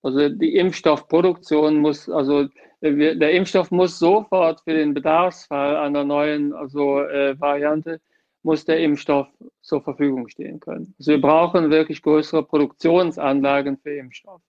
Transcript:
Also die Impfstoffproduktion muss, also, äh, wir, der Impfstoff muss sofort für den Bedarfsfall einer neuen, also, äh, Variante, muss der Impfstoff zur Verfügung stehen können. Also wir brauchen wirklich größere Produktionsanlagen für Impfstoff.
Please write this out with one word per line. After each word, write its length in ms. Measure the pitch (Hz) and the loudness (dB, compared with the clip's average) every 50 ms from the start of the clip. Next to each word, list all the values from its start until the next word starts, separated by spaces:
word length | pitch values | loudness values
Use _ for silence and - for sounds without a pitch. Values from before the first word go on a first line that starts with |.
| - | -6
Also 240 | 131 131 139 147 | -2 0 0 0
die 300 | 143 - 202 160 160 - | 0 0 0 -2 2 2
Impfstoffproduktion 1200 | 190 175 185 170 - - 160 151 143 - _ 160 170 180 185 170 175 - - 156 151 156 156 156 | 2 2 2 -2 0 0 0 0 0 -2 _ 0 2 2 2 0 -2 -4 -2 0 2 2 2 2
muss, 320 | 151 147 151 143 147 - - | 2 2 0 0 -4 -8 -6
also, 320 | 170 156 135 135 147 143 143 135 _ - - _ _ _ | -4 -2 0 2 2 0 0 -2 _ -20 -20 _ _ _
äh, 140 | - 151 143 | -2 -2 0
wir, 200 | 147 147 160 160 | 2 2 0 2
der 160 | - 156 151 | 0 0 2
Impfstoff 400 | 175 180 190 - - 190 180 - | 2 2 0 2 0 0 0 0
muss 260 | 180 180 185 175 170 | 0 0 0 0 0
sofort 640 | - 165 170 196 214 208 _ 190 185 170 160 160 _ | 0 2 4 4 2 0 _ 0 2 2 0 0 _
für 120 | _ 165 160 | _ -2 -2
den 200 | 156 151 147 139 | 0 0 0 -2
Bedarfsfall 840 | 143 139 156 156 170 180 185 175 - - _ 147 139 139 143 147 | -2 0 2 2 2 2 0 -4 -8 -14 _ -6 -4 -2 -2 -2
einer 260 | 156 151 143 143 143 139 | -2 -2 -2 -2 -2 -2
neuen, 500 | 139 147 147 147 151 151 147 147 147 - | -2 -2 0 0 -2 -2 -2 -4 -4 -6
also, 460 | - 147 131 139 147 143 139 139 139 | -8 -12 -10 -4 -2 -2 0 0 -2
äh, 400 | 143 - 143 139 139 139 135 139 | -2 -2 -2 -2 -2 -2 -2 -2
Variante, 600 | 143 143 143 143 147 147 151 156 156 165 165 160 _ _ _ _ _ _ _ _ - | -2 -2 -2 0 -2 -2 -2 -2 -6 -8 -12 -12 _ _ _ _ _ _ _ _ -2
muss 220 | 156 156 147 - | -2 -2 -2 0
der 140 | - 160 165 | -2 0 0
Impfstoff 480 | 165 151 147 143 - - 143 139 139 _ _ _ - - _ _ | 2 0 0 -2 -2 -2 0 -2 -2 _ _ _ -20 -20 _ _
zur 200 | _ - 160 139 | _ -6 -6 -4
Verfügung 460 | - - 135 - 143 143 131 127 120 | -4 -8 -4 -2 -2 -2 -2 -4 -8
stehen 320 | - - - - - - 156 | -12 -14 -14 -14 -14 -14 -16
können. 340 | - - - - - - - _ | -14 -12 -12 -12 -12 -16 -18 _
Also 120 | 139 147 151 | 0 0 2
wir 80 | 147 | 2
brauchen 500 | 135 143 156 160 175 170 175 180 165 147 | 4 4 4 4 2 2 2 0 2 4
wirklich 320 | 151 156 160 156 156 - - | 2 2 2 0 -6 -4 0
größere 400 | 151 151 156 147 - - 160 143 | 2 2 2 2 0 -2 -4 -2
Produktionsanlagen 1300 | _ - 151 147 135 - _ - 170 165 180 185 170 151 - 151 135 139 139 135 139 139 143 135 139 139 | _ 0 0 0 0 -4 _ 0 2 2 4 2 0 -4 -2 -2 0 0 0 0 0 0 0 -2 -4 -6
für 180 | 135 _ 147 147 | -8 _ -12 -12
Impfstoff. 460 | 143 131 127 - - _ 202 190 175 _ | -12 -12 -16 -20 -20 _ -20 -20 _ _